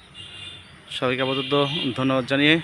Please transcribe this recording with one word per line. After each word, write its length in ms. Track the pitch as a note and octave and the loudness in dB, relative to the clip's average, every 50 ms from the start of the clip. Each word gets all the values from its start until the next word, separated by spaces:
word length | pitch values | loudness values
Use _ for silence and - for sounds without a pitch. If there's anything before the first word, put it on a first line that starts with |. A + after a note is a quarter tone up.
| - - - - - - - - - - - - - - - - - - | -20 -20 -18 -18 -18 -16 -16 -16 -16 -16 -16 -18 -20 -20 -20 -20 -16 -12
সবাইকে 320 | - - C3+ B2 B2+ B2+ | -6 -2 -2 0 0 0
আপাতত 320 | C3+ C3 C3+ C#3 C3 C3 C#3+ C#3+ C#3+ C#3 D3 F3+ D#3+ C3 A2 | 0 0 0 -2 -2 0 2 2 2 2 0 -2 -2 -2 -2
ধন্যবাদ 280 | C3 C3 C3+ C3 C3 B2 | 0 0 2 2 0 0
জানিয়ে 280 | - C#3 C#3 D3 D3+ D#3+ E3+ | 0 2 4 4 4 4 4